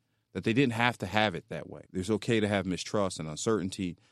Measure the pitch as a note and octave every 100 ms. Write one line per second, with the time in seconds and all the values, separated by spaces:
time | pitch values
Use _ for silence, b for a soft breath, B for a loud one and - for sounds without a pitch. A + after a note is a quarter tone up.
0 | _ _ _ - G#2+ A#2 C#3 A2+ A#2+ A#2
1 | G2 G#2 G#2+ E2+ - D2+ C#2 D2 - F#2
2 | G2 G#2 - A2+ G2+ G#2 F#2 F2 - G#2+
3 | F#2+ - D#2+ D2+ A#2 G#2+ F#2+ - F#2 D#2+
4 | b